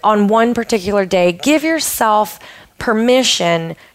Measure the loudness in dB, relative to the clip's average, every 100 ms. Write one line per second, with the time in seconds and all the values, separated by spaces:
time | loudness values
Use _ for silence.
0 | 0 2 2 2 2 0 -2 -4 -2 -2
1 | 0 2 2 0 0 0 0 -2 -4 -2
2 | 0 0 0 -6 -20 -20 -20 -8 -4 0
3 | 2 2 2 0 0 -2 -4 -12 -18